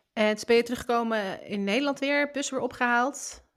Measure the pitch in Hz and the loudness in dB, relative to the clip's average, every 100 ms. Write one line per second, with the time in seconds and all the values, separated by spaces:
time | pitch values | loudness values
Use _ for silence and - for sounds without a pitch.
0 | _ - 214 214 - 233 233 247 - 233 | _ 0 2 2 4 4 4 -2 0 0
1 | 233 220 196 175 - 202 196 220 285 277 | 2 0 -2 -6 -6 -4 0 0 0 -2
2 | 269 285 285 277 277 269 254 - 240 240 | 0 0 0 -2 -4 -4 -4 -2 2 2
3 | 254 - - - - | 2 -2 -10 -14 -20